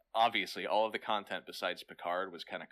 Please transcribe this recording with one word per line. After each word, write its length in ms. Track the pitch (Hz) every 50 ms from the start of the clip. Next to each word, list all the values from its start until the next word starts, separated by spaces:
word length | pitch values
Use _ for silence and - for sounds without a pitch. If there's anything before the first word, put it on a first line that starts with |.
| _ _ -
obviously 520 | 113 117 117 110 104 92 - - 95 90
all 200 | - 92 107 110
of 60 | 110
the 60 | 107 107
content 460 | - - 110 104 101 - 98 87 -
besides 360 | - 87 - 98 90 90 -
Picard 480 | - - 85 - - 87 87 90 95 92
was 120 | 85 80 -
kinda 220 | - 101 85 80 -